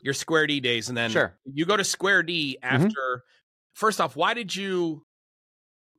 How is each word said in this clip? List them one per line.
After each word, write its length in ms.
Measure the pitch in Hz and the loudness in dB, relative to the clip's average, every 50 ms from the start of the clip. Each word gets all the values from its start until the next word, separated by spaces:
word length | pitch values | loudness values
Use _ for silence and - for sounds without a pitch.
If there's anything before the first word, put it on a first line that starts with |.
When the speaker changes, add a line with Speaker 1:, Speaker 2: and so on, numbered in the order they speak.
| - | -4
Speaker 1:
your 100 | 135 135 | -4 -4
Square 340 | - - - 165 156 156 | -4 -2 2 2 2 4
D 120 | 147 147 143 | 2 0 0
days, 280 | 123 120 120 117 107 | 0 0 0 0 -2
and 80 | 120 123 | -2 -2
then 140 | 117 117 113 | -2 -2 0
Speaker 2:
Sure. 260 | 110 160 120 90 - _ _ | 2 2 2 0 -2 _ _
Speaker 1:
you 200 | 135 139 147 170 | -8 -4 -2 0
go 100 | 175 208 | 2 2
to 80 | 208 185 | 2 2
Square 400 | - - - 180 196 196 180 165 | 0 -2 0 2 4 4 4 2
D 360 | 165 175 165 147 139 131 - 127 | 0 -2 -2 -2 -4 -6 -6 -2
Speaker 2:
Mm-hmm. 220 | 127 135 135 175 | 0 2 4 2
Speaker 1:
after. 380 | 214 214 139 131 127 123 123 - _ _ _ _ _ _ _ _ _ _ | 2 2 -2 -4 -4 -4 -6 -8 _ _ _ _ _ _ _ _ _ _
First 260 | - 208 220 196 - | -2 0 0 2 2
off, 160 | 170 147 123 | 0 -2 0
why 200 | 143 175 208 226 | 0 0 0 0
did 200 | 240 226 165 165 | -2 -4 -6 -6
you, 460 | 190 196 196 185 180 170 165 156 156 - _ _ _ _ _ _ _ _ _ _ _ _ _ _ _ _ _ _ | -6 -4 -2 -2 -2 -2 -2 -4 -8 -12 _ _ _ _ _ _ _ _ _ _ _ _ _ _ _ _ _ _